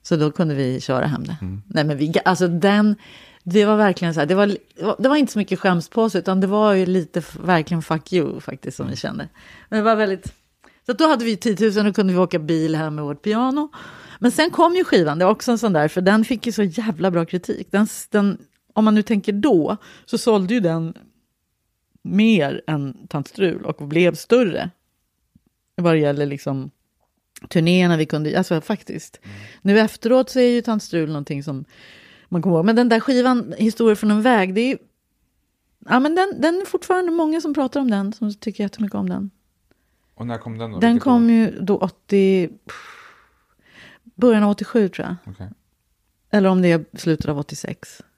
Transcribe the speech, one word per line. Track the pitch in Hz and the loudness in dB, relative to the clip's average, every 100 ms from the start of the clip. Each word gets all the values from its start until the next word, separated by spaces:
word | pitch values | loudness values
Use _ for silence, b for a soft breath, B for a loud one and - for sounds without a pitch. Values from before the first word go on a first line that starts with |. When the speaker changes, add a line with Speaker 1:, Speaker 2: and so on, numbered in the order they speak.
Speaker 1:
Så | - 165 | -2 0
då | 151 | 0
kunde | 147 165 139 | 0 -2 0
vi | 131 127 | -2 -4
köra | - 127 135 | -2 -2 0
hem | 143 | -4
det. | - 160 | -6 -10
Speaker 2:
Mm. | 92 95 - | -10 -10 -6
Speaker 1:
Nej, | 160 | -2
men | 151 143 | -2 -2
vi, | 151 170 180 | -2 0 0
alltså | 170 180 | 0 0
den, | 170 196 208 208 202 B B B B | 2 2 4 2 0 B B B B
det | 180 202 208 | 0 2 4
var | 214 | 4
verkligen | 208 180 170 | 2 2 -2
så | 160 | -2
här, | 147 | 0
det | 185 | 2
var, | 202 196 _ - 170 - | 2 0 _ -6 -4 0
det | 254 | 2
var | 294 | 2
inte | 269 | 0
så | 208 | -2
mycket | 190 185 | -4 -2
skäms | 196 175 - | 0 0 -2
på | - 220 | -2 0
sig, | 185 | 0
utan | 175 190 | 0 0
det | 190 | 0
var | 208 214 | 2 2
ju | 196 180 | 2 2
lite | 185 151 175 | 0 -2 -8
f-, | 151 - | -8 -8
verkligen | 180 175 156 170 | 0 0 0 -6
fuck | - 160 - | -2 -6 -2
you | 180 139 - | -2 -2 -6
faktiskt, | - 135 - - | -12 -12 -12 -10
som | 131 | -10
vi | |
Speaker 2:
Mm. | 131 | -8
Speaker 1:
kände. | - 139 147 B B B B | -8 -10 -12 B B B B
Men | 214 | -2
det | |
var | 214 220 | 0 2
väldigt, | 208 190 - _ _ _ b b - | 0 -2 -10 _ _ _ b b -8
så | |
att | 247 | 0
då | 320 | 2
hade | 269 226 | 2 0
vi | 202 | -2
tiotusen | 240 185 220 202 208 | -2 0 0 2 0
och | 190 | 2
kunde | 190 | 0
vi | 180 | 2
åka | 180 175 | 2 0
bil | 151 160 156 156 | -2 0 0 -2
hem | 156 151 | -4 -6
med | |
vårt | 147 143 | -8 -6
piano. | 208 220 254 285 302 B B B B B | -4 -2 -2 -2 -6 B B B B B
Men | 240 | 0
sen | 277 320 | 2 0
kom | - 339 359 | 4 4 4
ju | |
skivan, | 359 233 151 151 | 2 2 2 2
det | 185 | 2
var | |
också | 214 - | 2 0
en | 233 | 0
sån | 226 | 2
där, | 165 151 | 2 0
för | - | 2
den | 185 214 220 | 2 2 2
fick | 240 240 | -2 -4
ju | |
så | 220 | -2
jävla | 202 160 220 160 190 | -2 -2 -6 -2 0
bra | 175 165 | 0 -2
kritik. | 185 - - - | -6 -6 -8 -2
Den | 196 | 0
s-, | 214 - - | 0 -4 -4
den, | 208 202 - - _ _ | 0 0 -2 -12 _ _
om | - 220 | 0 4
man | 214 | 2
nu | |
tänker | 208 208 185 | 2 -2 -2
då, | 202 285 185 147 208 B B - | 0 2 2 2 -4 B B -8
så | 233 | -2
sålde | - 208 185 | 2 2 2
ju | 240 | 0
den | 170 165 165 - _ _ _ _ _ _ _ _ _ _ | 0 -2 -6 -10 _ _ _ _ _ _ _ _ _ _
mer | - 185 226 208 139 139 - | -4 2 4 4 0 -4 -4
än | 151 139 - - | -4 -6 -12 -8
Tant | 151 139 | -8 -8
Strul | - 190 - - | -2 -2 -2 -8
och | - 143 | -10 -4
blev | 156 175 160 | 2 2 0
större. | - 240 220 - 180 _ _ _ _ _ _ _ _ _ _ - | 2 2 2 -2 -8 _ _ _ _ _ _ _ _ _ _ -2
Vad | 170 | 2
det | 160 | 2
gäller | 147 143 143 | 2 0 -4
liksom | 139 - 135 139 _ _ _ _ _ _ - - | -6 -6 -6 -8 _ _ _ _ _ _ -20 -4
turnéerna | 175 160 180 180 165 | 0 4 4 4 2
vi | 151 | 0
kunde, | 151 151 175 | -2 -2 -2
alltså | 185 165 | 0 -4
faktiskt. | - 208 - 160 - - | -2 -8 -8 -14 -14 -20
Speaker 2:
Mm. | 202 202 B B | -20 -20 B B
Speaker 1:
Nu | 190 208 | 2 2
efteråt | 214 - 226 254 254 | 2 -2 2 2 2
så | 262 | 2
är | 247 | 2
ju | 240 | 2
Tant | 233 220 | -2 -4
Strul | - 175 156 | -4 -4 -2
någonting | 151 143 143 | -6 -6 -8
som | 147 135 151 B B B B B B | -8 -10 -12 B B B B B B
man | 180 | -2
kommer | 185 165 | 2 2
ihåg. | 190 | 4
Men | 226 | 4
den | 247 | 4
där | 226 | 2
skivan, | 220 247 247 247 - - | 2 2 2 0 -2 -2
Historier | 220 - 226 208 | -2 2 2 2
från | 214 | 2
en | 208 | 2
väg, | 226 226 185 190 | 2 2 2 0
det | |
är | 247 | -2
ju, | - _ _ _ _ _ _ _ _ _ _ - | -4 _ _ _ _ _ _ _ _ _ _ 0
ja, | 247 | 2
men | 294 339 | 2 0
den, | 392 - | 0 0
den | 302 349 | 0 0
är | 392 | -4
fortfarande | - - 370 359 | -6 -2 -2 0
många | 330 311 320 | -2 0 -2
som | 302 | -2
pratar | 294 262 285 | -2 -2 -2
om | 262 | 0
den, | 202 196 | 0 -4
som | - 208 | -4 -6
tycker | 202 - - | -6 -10 -6
jättemycket | 202 - 208 208 | -8 -4 -6 -4
om | 185 | -6
den. | 190 196 _ _ _ _ _ _ _ _ _ | -6 -8 _ _ _ _ _ _ _ _ _
Speaker 2:
Och | 120 | -10
när | 117 | -10
kom | 117 110 | -10 -10
den | 113 | -10
då? | 139 | 0
Speaker 1:
Den | 226 | 2
Speaker 2:
Vilket | 240 | 2
Speaker 1:
kom | 277 240 233 | 2 2 4
Speaker 2:
år? | |
Speaker 1:
ju | 226 226 - | 4 2 -2
då | 190 202 | -2 -2
åttio, | 185 _ _ 202 190 190 175 - - B B B B B B B B B B B B B - - | -2 _ _ 2 4 2 -2 -8 -20 B B B B B B B B B B B B B -20 2
början | 247 220 | 4 4
av | 208 | 2
åttiosju, | 202 202 240 196 | 0 -2 0 0
tror | - - | -4 -10
jag. | 175 - | -10 -14
Speaker 2:
Okej. | 101 92 - _ _ _ _ _ _ _ | -16 -16 -18 _ _ _ _ _ _ _
Speaker 1:
Eller | 208 190 | 2 4
om | 185 | 4
det | 180 | 4
är | 165 156 | 2 -2
slutet | - 175 156 - | -6 -2 -2 -2
av | 143 | -6
åttiosex. | 147 143 - - - - - | -8 -12 -12 -14 -18 -20 -20